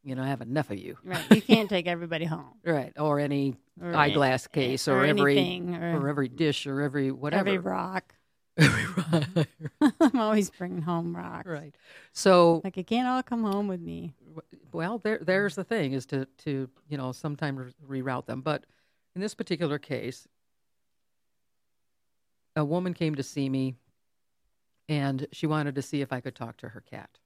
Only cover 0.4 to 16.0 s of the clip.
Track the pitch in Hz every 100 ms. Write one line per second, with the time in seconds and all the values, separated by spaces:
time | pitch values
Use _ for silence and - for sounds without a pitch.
0.4 | 120 143 143 101 85 - 185 180 156 220
1.4 | - 226 208 190 170 170 170 165 165 160
2.4 | 135 - 170 151 123 - 151 143 143 143
3.4 | 139 123 _ - 175 170 147 143 135 127
4.4 | - - 127 131 - 131 139 139 143 143
5.4 | 180 180 175 170 170 160 139 147 131 123
6.4 | 156 139 143 135 143 143 135 131 143 170
7.4 | 190 190 185 185 180 190 - _ _ _
8.4 | _ - 147 107 - - 165 160 151 185
9.4 | 147 _ 156 _ 294 - 302 254 214 214
10.4 | 190 - 180 180 160 170 170 170 175 175
11.4 | 185 151 151 _ _ - - - 196 180
12.4 | 170 165 190 190 180 226 254 254 254 240
13.4 | 214 196 208 180 170 170 170 - 135 160
14.4 | - - - 165 170 233 214 220 160 190
15.4 | 202 185 180 226 143 135